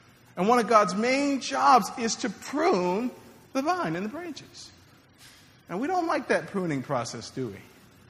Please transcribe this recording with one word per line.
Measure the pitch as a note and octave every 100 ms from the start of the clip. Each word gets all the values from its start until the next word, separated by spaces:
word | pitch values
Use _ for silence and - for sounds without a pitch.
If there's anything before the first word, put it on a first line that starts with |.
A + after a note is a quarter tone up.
| - _ _ -
And | F#3+
one | B3
of | A#3+
God's | A3+ G#3 F#3
main | A#3 C4 C#4+ C#4
jobs | - C4+ C#4 C4 F#3 -
is | A3+ -
to | B3
prune | - - C4+ E4 G#3 F3+ F#3 A#3+ - - - -
the | C4
vine | C#4+ F4+ E4 E3+
and | G#3
the |
branches. | C#4+ F4 D4 - - - - - _ _ _ - - - _ -
And | E3+
we | C#4
don't | F#4 E4
like | E4 B3
that | G#3 D#3+
pruning | G3 F3+ C#3+
process, | B2 C#3 A#2 A#2 G#2+
do | - B2+
we? | F#2+ - - - - -